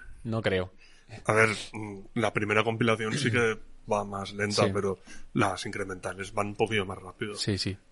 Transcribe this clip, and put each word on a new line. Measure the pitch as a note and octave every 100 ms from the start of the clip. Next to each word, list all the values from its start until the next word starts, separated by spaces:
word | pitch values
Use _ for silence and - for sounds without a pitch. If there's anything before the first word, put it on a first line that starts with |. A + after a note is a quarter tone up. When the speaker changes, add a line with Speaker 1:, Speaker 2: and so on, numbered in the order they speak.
| - -
Speaker 1:
no | A#2+ A2+
creo. | A2 F#2+ F#2 - - - - G#2+ -
Speaker 2:
A |
ver, | A2 A2 G2+ -
mm, | A2 G#2+ G2 G2
la | - G#2+
primera | - G#2 G#2+
compilación | A2 A2+ A#2 A2 A2 C#3
sí | C#3
que | A#2 A#2 G#2+ -
<clears throat> | - -
va | G#2+
más | G2+ G2+ G2
lenta, | G2+ G#2 G#2
Speaker 1:
Sí. | G#2
Speaker 2:
pero | G2+ G2 F#2 - - -
las | - G#2 F2+ A2
incrementales | G2+ F#2+ F#2 F#2+ F#2 F#2+
van | G#2 G2+
un | G2+
poquillo | A2 A2
más | F#2+ F#2
rápido. | F#2 - G#2+ G2+
Speaker 1:
Sí, | - G2
sí, | G#2 F#2+ -